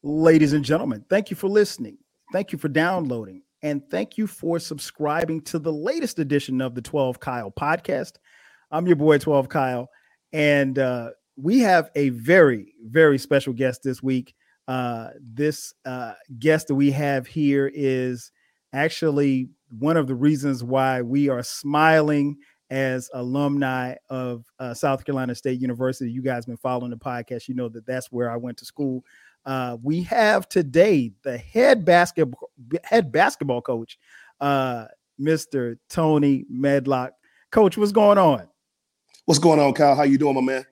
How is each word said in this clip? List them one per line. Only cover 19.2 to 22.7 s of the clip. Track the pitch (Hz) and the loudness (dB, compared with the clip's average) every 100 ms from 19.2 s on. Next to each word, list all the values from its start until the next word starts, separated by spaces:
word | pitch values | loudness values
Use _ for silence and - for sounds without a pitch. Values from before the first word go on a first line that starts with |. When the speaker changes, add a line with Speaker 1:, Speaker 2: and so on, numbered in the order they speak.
| 143 131 127 _ _ 113 | 0 0 -4 _ _ -6
Speaker 1:
one | 143 165 | 0 0
of | 131 | -2
the | |
reasons | 127 147 151 143 127 | 0 2 2 -2 -4
why | 120 131 131 127 | -2 0 0 -2
we | 120 139 143 | -2 0 0
are | 123 | -2
smiling | 127 - 143 151 160 160 151 147 143 143 _ _ _ | -6 -10 -4 2 6 6 4 0 -2 -6 _ _ _